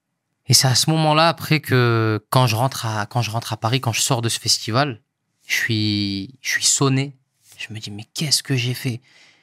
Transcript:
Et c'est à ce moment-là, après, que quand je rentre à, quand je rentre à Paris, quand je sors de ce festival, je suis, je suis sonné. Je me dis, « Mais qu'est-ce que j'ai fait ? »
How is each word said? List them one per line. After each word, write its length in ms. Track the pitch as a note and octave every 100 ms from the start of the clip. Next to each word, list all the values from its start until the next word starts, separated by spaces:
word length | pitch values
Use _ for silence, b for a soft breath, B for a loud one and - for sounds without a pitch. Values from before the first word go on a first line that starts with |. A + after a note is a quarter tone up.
| _ _ _ _ -
Et 80 | B2+
c'est 120 | C3+
à 60 |
ce 160 | A#2+ -
moment-là, 400 | D#3+ D#3 D3+ E3
après, 300 | D#3+ - D#3
que 680 | - B2+ A#2+ A#2 A2 G#2+ -
quand 160 | C3 B2+
je 80 | A2
rentre 320 | B2 - A2+
à, 180 | G#2+ G#2
quand 160 | C3
je 80 | G#2+
rentre 240 | A2+ -
à 40 | A2
Paris, 220 | A2 B2+
quand 140 | B2
je 80 | G#2+
sors 220 | - B2
de 60 | A#2
ce 100 | -
festival, 640 | A2 - - A2+ D3 A2 _ _ _ _ -
je 80 |
suis, 840 | - - A2 G#2+ G#2 G2+ G2 F#2+ -
je 80 | -
suis 160 | - -
sonné. 500 | - C#3 C3 C#3 - _ _ _ -
Je 140 | -
me 80 | G#2+
dis, « 120 | G#2
Mais 140 | G#2 A2 -
qu'est-ce 260 | D3+ -
que 140 | - C3
j'ai 180 | A#2+
fait ? » 260 | A#2+ C3 A#2 b b b b